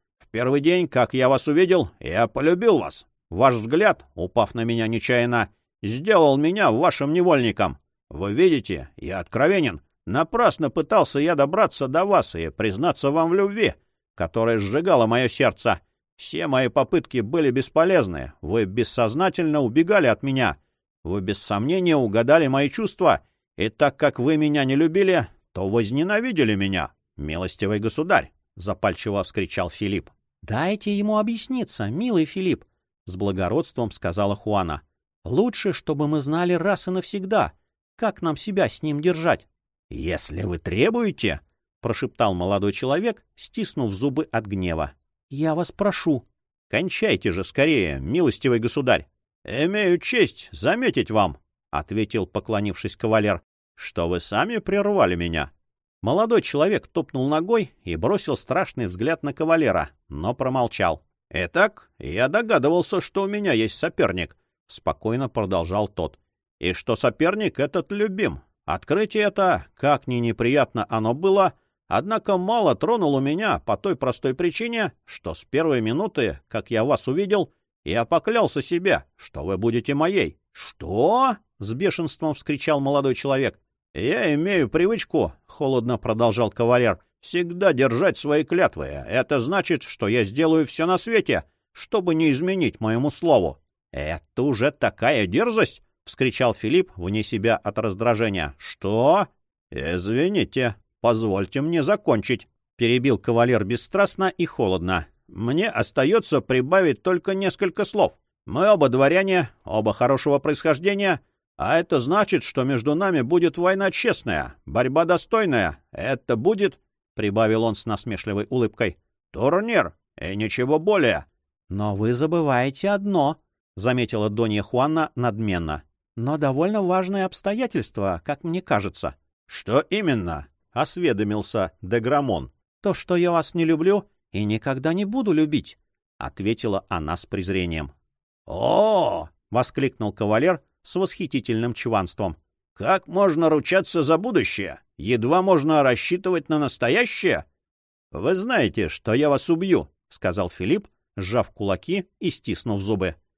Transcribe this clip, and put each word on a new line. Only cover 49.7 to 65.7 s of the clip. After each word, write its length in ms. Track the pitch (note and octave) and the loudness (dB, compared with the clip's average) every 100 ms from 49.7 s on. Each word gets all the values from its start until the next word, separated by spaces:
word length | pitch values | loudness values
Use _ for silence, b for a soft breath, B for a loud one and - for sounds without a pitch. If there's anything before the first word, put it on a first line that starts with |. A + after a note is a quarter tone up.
| G#3 F#3+ F3 | 0 2 2
честь 500 | - B3 D#3+ - - | 0 0 0 -2 -18
заметить 580 | - B2+ A3 B3+ C#3+ G2+ | -4 -2 0 0 0 0
вам", — 260 | A2 F#2 - _ _ _ | 2 0 -2 _ _ _
ответил, 560 | D2+ - G#2 G#2 A2 F#2 | -8 -4 -4 -2 -4 -4
поклонившись 680 | G#2+ - G#2 G#2 F#2 - - | -6 -4 -4 -4 -6 -8 -4
кавалер, 460 | A2+ A2 G#2 F2 - _ _ - | 0 2 2 -2 -6 _ _ -20
"что 320 | - - E2+ | -10 -4 -2
вы 120 | F2+ | -2
сами 380 | - G#2 F#3+ A#3 | -2 -2 -2 -4
прервали 580 | - G3 G3+ G3 G2 F2 | -2 -2 0 2 2 2
меня". 360 | E2+ E2 C#2 _ _ _ _ _ | -2 -2 -4 _ _ _ _ _
Молодой 400 | G#2 E3+ A3+ A3+ | -2 0 2 2
человек 460 | - C#3+ E3+ G3 - | 2 0 2 0 -2
топнул 400 | F3+ D#3 C3+ C3+ | -6 -4 -2 0
ногой 460 | D#3 F#3 A#3 E3+ _ | 0 0 0 -2 _
и 140 | F#2 D#2+ | -8 -2
бросил 400 | A2+ G3 - C3 | 0 -2 -2 -6
страшный 500 | - F3+ F3+ - G2+ | -2 -2 -2 -6 -8
взгляд 340 | F2+ C3 E3 | -4 -4 -2
на 120 | C#3+ | -6
кавалера, 560 | C3 D#3+ E3 C3+ E2+ D2 _ - | -4 0 2 2 0 -2 _ -14
но 260 | C#2 F#2 | -6 -6
промолчал. 720 | B2 B2+ C3 A#2 - F2+ D#2 _ _ _ | -4 -2 0 -2 0 0 -2 _ _ _
"Итак, 640 | - F2+ E3 A3 - _ - | -6 -2 0 0 -2 _ -14
я 300 | C#2 F2+ C3 | -6 -2 0
догадывался, 720 | G#3 A3+ F3+ C#3 F3 - F#3+ | 0 2 2 4 2 0 -4
что 220 | - G3 | -4 -4
у 40 | G3 | -4
меня 240 | G#3 G3+ | -2 0
есть 260 | A2+ A2 - | 0 0 -2
соперник", — 600 | D#3+ - C#3 F2+ D#2+ _ _ _ - | -4 0 0 0 -8 _ _ _ -20
спокойно 600 | - - - G#2+ A#2+ C3 | -8 -6 -4 -4 -2 -2
продолжал 640 | A#2+ G2 F#2 E2+ | -4 -2 -2 0